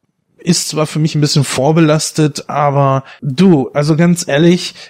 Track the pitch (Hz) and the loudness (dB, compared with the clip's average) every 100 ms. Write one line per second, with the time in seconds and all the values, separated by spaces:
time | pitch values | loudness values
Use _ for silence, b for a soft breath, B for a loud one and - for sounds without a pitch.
0 | _ _ _ _ - 175 - 147 151 156 | _ _ _ _ -2 -2 -2 -6 -4 -2
1 | 156 151 147 156 131 - 135 160 160 156 | -2 0 0 0 -2 -2 0 2 2 2
2 | - - 151 - - 139 147 139 139 135 | -2 -2 -2 -2 -8 -2 0 2 0 0
3 | - B 143 127 190 160 131 147 147 156 | -4 B -6 2 4 4 2 -2 0 2
4 | 175 175 - 139 170 175 - - B | 2 0 -2 2 2 2 -2 -16 B